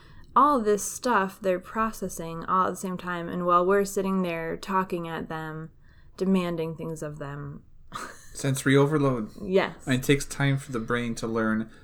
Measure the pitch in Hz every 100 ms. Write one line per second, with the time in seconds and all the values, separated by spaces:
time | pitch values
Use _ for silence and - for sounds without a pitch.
0 | - - - - 285 285 214 208 - -
1 | 254 226 190 - 190 180 - - 220 -
2 | 185 - 165 165 - 185 190 185 190 180
3 | 180 175 170 180 175 175 180 202 196 202
4 | 190 190 180 165 165 175 - 190 185 175
5 | 170 160 - 160 160 156 160 - - -
6 | - - 190 190 175 170 160 160 160 156
7 | 156 151 143 143 143 - - - - -
8 | - - - - 139 131 - 139 143 156
9 | 139 123 107 - 202 190 139 - - 127
10 | 135 139 - - 139 135 139 123 110 120
11 | 120 113 117 113 110 110 110 -